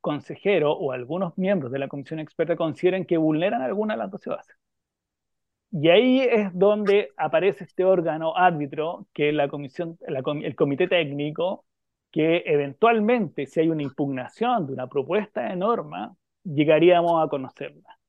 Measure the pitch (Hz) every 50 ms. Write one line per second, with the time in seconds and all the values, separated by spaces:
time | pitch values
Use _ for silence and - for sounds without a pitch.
0 | _ 180 147 143 - - 160 - - 196 202 170 147 147 160 - 190 139 127 127
1 | 123 120 156 180 196 170 - - 185 185 202 185 135 120 123 139 135 135 - 143
2 | 135 - 160 160 156 151 _ - 165 160 170 156 170 160 147 - - 180 185 190
3 | 175 - 180 165 160 156 156 151 170 196 226 240 262 247 202 196 214 214 214 233
4 | 220 196 190 196 _ - - - - _ _ _ _ _ _ _ _ _ _ _
5 | _ _ _ _ _ _ _ _ _ _ _ _ _ _ - 160 139 160 175 202
6 | 240 254 254 262 269 240 240 220 208 196 175 180 190 202 208 208 208 196 196 202
7 | 202 - _ - 160 151 147 160 170 196 185 - 175 - _ - 180 185 190 180
8 | 165 165 151 156 160 160 160 180 180 180 175 151 147 139 151 165 151 160 175 -
9 | 208 _ _ - 147 147 151 151 143 143 143 147 143 131 _ - 175 165 165 _
10 | - - 160 131 131 156 147 147 - 165 127 - 165 143 139 131 180 180 185 175
11 | 165 143 139 143 147 151 151 - 165 185 208 - _ _ _ _ _ _ _ _
12 | _ _ - 160 156 160 165 175 - 185 160 147 143 139 135 _ - 233 233 226
13 | 208 214 247 247 208 151 - - 139 135 - 170 160 165 165 156 143 135 - -
14 | 147 139 139 131 123 113 _ - 220 240 254 233 170 135 135 127 127 123 - 143
15 | 131 131 170 214 208 - _ - 123 113 190 180 180 220 240 226 202 147 156 180
16 | 214 - - _ _ _ _ _ _ 185 147 139 151 151 156 151 160 175 180 175
17 | 170 170 170 165 160 151 - 139 131 127 _ - 139 143 147 156 _ _ - _
18 | _